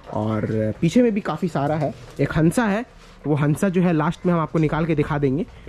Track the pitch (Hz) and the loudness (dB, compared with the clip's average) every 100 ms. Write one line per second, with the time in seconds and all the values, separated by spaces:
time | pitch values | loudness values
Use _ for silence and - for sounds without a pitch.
0 | - - 110 107 98 110 107 - 165 240 | -10 -4 -2 -2 -2 -2 -2 0 2 4
1 | 240 208 190 151 175 151 139 156 139 - | 4 2 -4 -4 -2 -2 -2 0 -2 -6
2 | - - 139 160 160 254 220 202 247 - | -10 -4 -2 2 2 4 0 0 -4 -14
3 | - - 143 147 147 151 202 180 180 156 | -20 -10 -2 0 2 0 0 2 2 2
4 | 151 - 180 170 151 165 151 151 165 147 | 0 -2 0 0 0 0 0 0 0 0
5 | 143 147 139 139 240 - | 0 0 0 0 -4 -10